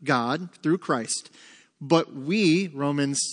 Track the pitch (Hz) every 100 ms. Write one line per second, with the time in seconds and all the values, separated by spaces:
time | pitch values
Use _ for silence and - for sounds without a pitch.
0 | 143 123 117 160 180 - 202 185 - 131
1 | 113 - - - - - _ _ 139 165
2 | - 143 139 214 180 175 190 139 143 143
3 | 139 139 -